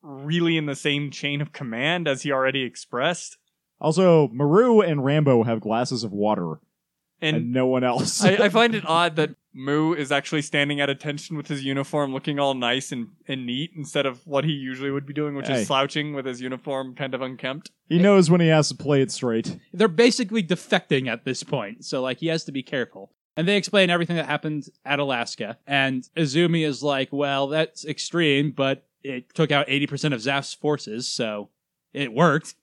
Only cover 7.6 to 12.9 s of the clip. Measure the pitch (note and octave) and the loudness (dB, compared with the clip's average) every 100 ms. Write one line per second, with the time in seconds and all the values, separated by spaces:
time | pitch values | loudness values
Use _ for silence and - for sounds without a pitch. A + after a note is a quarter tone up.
7.6 | B2+ B2+ B2+ A#2+ - - F#3+ G3 G3+ G3 | 2 2 2 0 -2 2 4 4 4 4
8.6 | A#3 A3 E3+ E3 F3 D#3+ D3+ - _ - | 2 2 0 2 2 0 -2 -4 _ -12
9.6 | C3+ D3 D#3 E3+ C3+ C#3 C#3 D#3+ D3 D3+ | -2 0 0 0 0 -2 0 -4 -2 -2
10.6 | C#3+ D3 C#3+ C#3 D3+ D3 - D#3 C#3+ D3 | -2 0 -2 -2 -6 -8 -8 -10 -8 -6
11.6 | C3+ C#3 C3+ D#3 C#3 C3 - C#3+ C#3+ C3 | -4 -4 -2 -2 -2 -4 -6 0 0 0
12.6 | A#2+ B2+ B2+ | 0 -2 -4